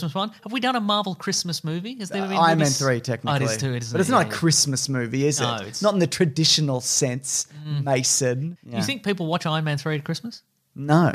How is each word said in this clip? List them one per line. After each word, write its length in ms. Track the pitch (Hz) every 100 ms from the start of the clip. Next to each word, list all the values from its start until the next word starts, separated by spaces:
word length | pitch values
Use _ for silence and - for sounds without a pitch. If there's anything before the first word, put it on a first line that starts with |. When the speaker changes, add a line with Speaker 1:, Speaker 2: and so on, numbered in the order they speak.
Speaker 1:
Christmas 140 | 165 190
one? 140 | 214 -
Have 80 | 208
we 80 | 247
done 160 | 247
a 60 | 247
Marvel 340 | 208 208 196
Christmas 480 | 170 - 185 175 160
movie? 340 | 156 165 214 254
Has 80 | 190
there 160 | 196
Speaker 2:
Uh, 20 | 190
Speaker 1:
been 100 | 190
Speaker 2:
Iron 220 | 165 165
Man 0 |
Speaker 1:
movies? 200 | 147 131
Speaker 2:
three, 160 | 135 120
Speaker 1:
Oh, 20 |
Speaker 2:
technically. 460 | 131 117 - 143 127
Speaker 1:
it 40 |
is 40 | 110
too, 160 | 135
it 80 | 120
is, 80 | 117
Speaker 2:
But 80 | 151
it's 100 | 180
Speaker 1:
yeah, 60 | 247
Speaker 2:
not 100 | -
Speaker 1:
yeah. 60 |
Speaker 2:
a 40 | -
Christmas 520 | 165 - 143 131 -
movie, 360 | 131 117 131
is 160 | 143 143
it? 40 |
Speaker 1:
No, 120 | 123 113
it's 180 | 101 -
Speaker 2:
Not 120 | 208
in 60 | 202
the 80 | 170
traditional 720 | - 175 143 160 - 151 127
sense, 680 | - - 139 123 - - - 147
Speaker 1:
Mm. 200 | 151 147
Speaker 2:
Mason. 720 | 143 131 131 - 131 127 160 175
Speaker 1:
Do 60 | -
you 60 | 214
Speaker 2:
Yeah. 40 |
Speaker 1:
think 220 | 180 269
people 220 | 202 196 160
watch 200 | 170 165
Iron 160 | 156
Man 140 | 156 147
three 160 | 156
at 100 | 151
Christmas? 380 | 151 165 233 - _ _ _
Speaker 2:
No. 380 | - 143 160 165